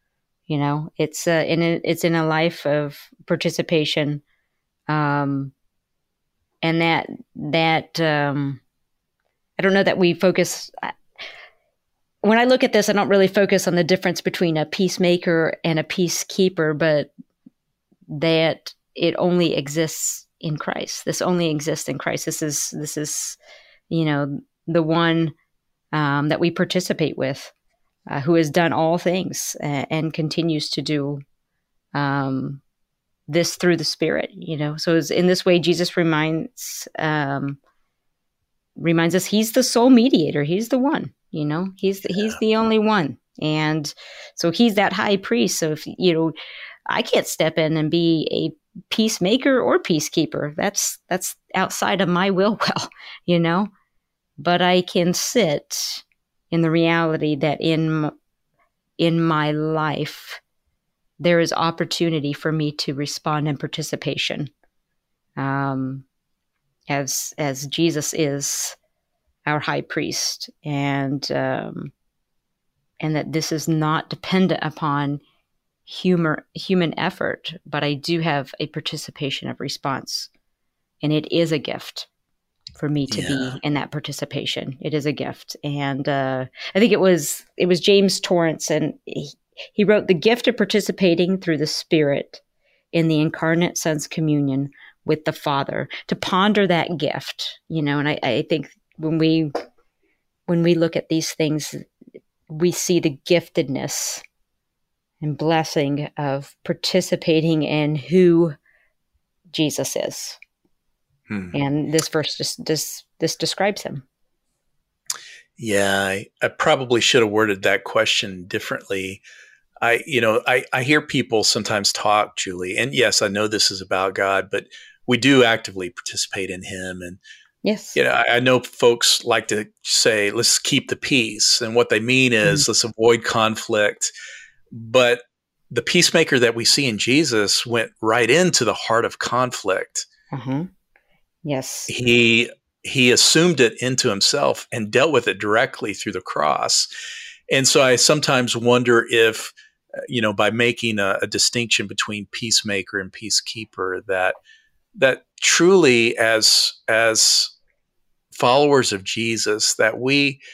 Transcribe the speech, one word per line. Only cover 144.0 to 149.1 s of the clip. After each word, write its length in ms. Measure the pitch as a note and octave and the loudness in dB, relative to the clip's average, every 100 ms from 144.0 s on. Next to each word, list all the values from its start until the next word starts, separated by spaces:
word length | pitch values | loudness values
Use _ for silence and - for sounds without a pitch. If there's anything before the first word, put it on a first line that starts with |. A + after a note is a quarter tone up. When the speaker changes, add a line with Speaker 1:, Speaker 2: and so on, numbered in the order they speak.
| B2 | 0
Speaker 2:
himself 580 | G2 - C#3+ C#3 - - | 0 0 2 0 0 -4
and 180 | A#2+ G#2 | -6 0
dealt 220 | A#2+ D#3 | 2 4
with 140 | C#3 G#2+ | 4 2
it 100 | F#2+ | -2
directly 540 | G#2 A2 B2+ - A2+ F#2+ | 0 2 2 -2 -8 -6
through 180 | - | -6
the 80 | F#2 | -8
cross. 640 | - - D2+ C#2 A#1 - - - - - - - - | -6 -2 0 2 0 0 -2 -6 -14 -14 -16 -16 -2
And 160 | C#3 C3 | 0 4
so 160 | D#3 | 4
I 140 | C3 B2 | 6 6
sometimes 600 | - D3+ D3 C3 B2 A#2 | 4 2 2 2 0 0
wonder 480 | A#2+ B2 B2 A#2 - | 4 4 6 4 4